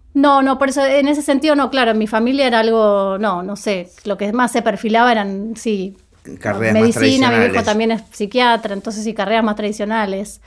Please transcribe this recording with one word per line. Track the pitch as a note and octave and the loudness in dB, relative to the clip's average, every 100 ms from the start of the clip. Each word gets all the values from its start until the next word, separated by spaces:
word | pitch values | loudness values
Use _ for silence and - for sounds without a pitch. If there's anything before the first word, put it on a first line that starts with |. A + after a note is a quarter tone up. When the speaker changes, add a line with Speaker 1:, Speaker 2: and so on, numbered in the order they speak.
| _ | _
Speaker 1:
No, | C#4 C#4+ C#4 | 0 4 4
no, | C4+ C4 | 2 0
por | C4+ | 0
eso, | C4+ | 0
en | C4+ C#4 C#4 | 2 2 2
ese | D4 | 0
sentido | D4 C#4 D#4 C#4+ | 0 0 2 2
no, | C4 | 0
claro, | C4+ A#3 | 2 2
en | A3 | 0
mi | G#3+ | 0
familia | A#3+ A#3 C#4 C4 | 0 0 0 2
era | A#3 | 2
algo, | A3 A3+ G#3+ G3+ G3 F#3+ | 2 2 2 2 0 -2
no, | G#3+ F3+ | -2 -4
no | F#3 G3+ | -6 -8
sé, | - F#3+ F3+ - G#3 | -6 -6 -6 -12 -8
lo | G3 | -6
que | G3+ | -4
más | A#3 A#3+ | 0 0
se | B3 | 0
perfilaba | A3 G3+ A3+ A3+ B3 | -2 -2 0 2 4
eran, | A3+ G3 G3 G#3+ A3 | 2 -2 -6 -8 -8
sí, | A#3 G#3 F#3+ F#3+ _ _ - - | -4 -4 -6 -12 _ _ -20 -8
Speaker 2:
Carreras | - G3 A2+ | -4 -2 2
más | A3 | 4
Speaker 1:
medicina, | A3+ A3+ C4+ C4 C4 | 4 4 2 4 2
mi | A#3 | 2
viejo | A#3 | 2
Speaker 2:
tradicionales. | A#3 G#3+ | 0 0
Speaker 1:
también | G#3+ A3+ | 0 0
es | A3+ - | -2 -6
psiquiatra, | - G#3 B3 B3 A3+ A3 | -10 -4 0 2 2 -2
entonces | G3 G#3+ G#3 | -8 -8 -8
sí, | A3 | -6
carreras | G#3+ G3 A3+ A3 | -4 -2 0 0
más | G#3 | -2
tradicionales. | G#3 G#3 G#3 A3+ G3+ F#3+ G#3 - | -6 -6 -4 -2 -2 -4 -8 -14